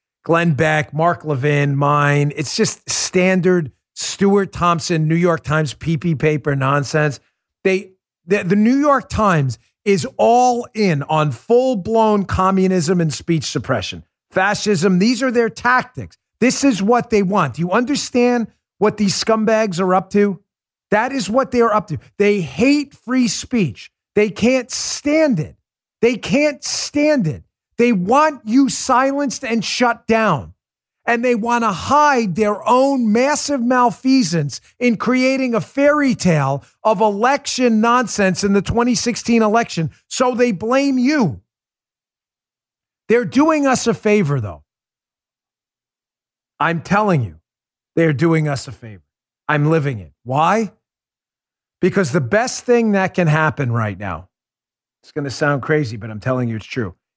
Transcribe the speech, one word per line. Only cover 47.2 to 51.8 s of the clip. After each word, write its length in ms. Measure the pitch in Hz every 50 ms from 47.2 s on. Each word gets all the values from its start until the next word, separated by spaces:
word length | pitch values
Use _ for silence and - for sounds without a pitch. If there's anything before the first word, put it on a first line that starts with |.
| 117
you, 160 | 90 78 - _ _ _ _ _ _ _ _ _ _ _
they're 160 | 165 165 160
doing 340 | 147 117 165 170 160 160 151
us 220 | 147 143 123 - -
a 40 |
favor. 300 | 117 - - 110 104 87 _ _ _ _ _ _ _ _ _ -
I'm 220 | 151 147 147 151
living 280 | 165 165 139 143 131 104
it. 140 | 87 71 _ _
Why? 480 | - 117 127 143 160 170 196 226 226 - - _ _ _ _ _ _ _ _ _ _ _ _ _ _ _ _ _ _ _ _ _